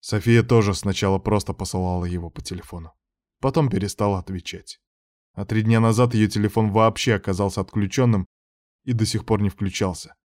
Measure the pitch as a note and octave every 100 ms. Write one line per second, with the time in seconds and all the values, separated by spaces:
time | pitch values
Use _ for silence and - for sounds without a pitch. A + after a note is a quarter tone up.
0 | - G#2+ A#2 A#2 A#2+ A#2 G2+ F#2 G2+ G2
1 | G2+ F#2+ G2+ G#2 - - F#2+ F#2 F2+ F2+
2 | F2+ F2 E2+ - - F2+ - F2 E2 _
3 | _ _ _ _ C3+ D3 C#3+ F#2 G2 -
4 | G#2 F#2+ F2+ F#2+ - F2+ - - _ _
5 | _ _ _ - G2 A2 A2 A2+ A2+ A2
6 | B2 A#2 G#2+ G#2 G#2 A2+ G#2+ G#2 A2+ G#2
7 | - G#2 - F#2 G2+ F#2 F#2+ G#2 G2+ A2
8 | B2 G#2+ F#2 _ _ _ _ _ - A#2
9 | A2 A2 - A2 G#2 - G2 - G2 F2
10 | - _